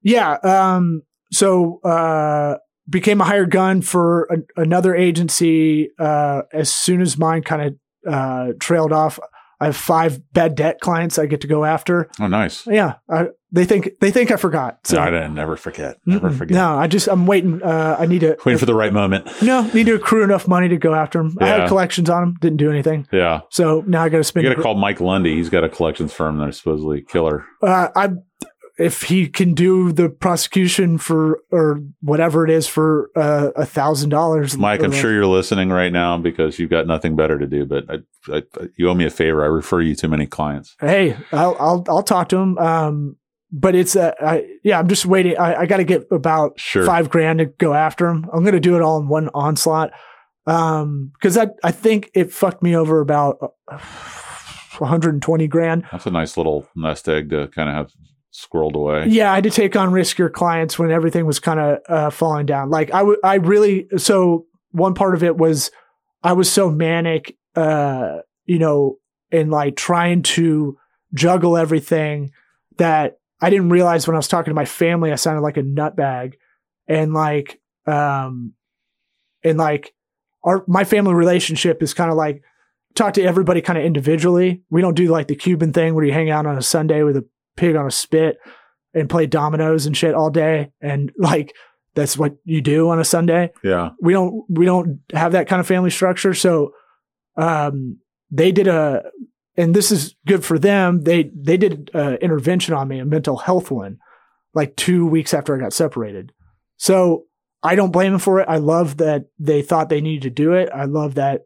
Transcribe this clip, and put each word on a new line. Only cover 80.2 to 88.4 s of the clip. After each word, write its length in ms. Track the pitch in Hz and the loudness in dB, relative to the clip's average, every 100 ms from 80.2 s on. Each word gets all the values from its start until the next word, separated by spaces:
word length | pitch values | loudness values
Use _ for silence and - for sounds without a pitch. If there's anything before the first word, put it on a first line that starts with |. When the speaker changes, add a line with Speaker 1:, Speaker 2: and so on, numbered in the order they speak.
| _ _ | _ _
Speaker 1:
our, 220 | 170 190 190 | -2 -2 0
my 160 | 185 | 0
family 300 | 190 214 196 | 2 2 2
relationship 680 | 175 170 180 - 160 180 160 | 2 4 2 0 -2 -2 0
is 120 | 170 | -4
kinda, 200 | - 165 | -2 -2
like, 280 | 160 151 143 _ _ _ _ _ | 0 -2 -6 _ _ _ _ _
talk 200 | - 208 | -2 0
to 80 | 196 | 2
everybody 380 | 180 175 175 170 | 2 2 2 0
kinda 200 | 160 170 | 0 -2
individually. 800 | 156 147 135 160 170 175 180 180 _ | 0 0 0 0 2 2 2 -2 _
We 100 | 165 | 0
don't 140 | 180 165 | 0 2
do, 100 | 175 | 2
like, 200 | 160 139 | 0 -2
the 80 | 147 | -4
Cuban 360 | - 175 160 | -2 0 0
thing 220 | 170 165 | 0 0
where 100 | 160 | 0
you 80 | 147 | 0
hang 180 | 147 160 | 0 0
out 160 | 151 151 | -2 -2
on 100 | 139 | -4
a 40 | |
Sunday 400 | 123 165 156 151 | -2 -2 0 2
with 140 | 151 139 | 2 0
a 80 | - _ _ - | -4 _ _ -2
pig 200 | 175 156 | 0 0
on 100 | 139 | -2
a 40 | |
spit 480 | - - 160 160 - | -6 -2 0 0 -2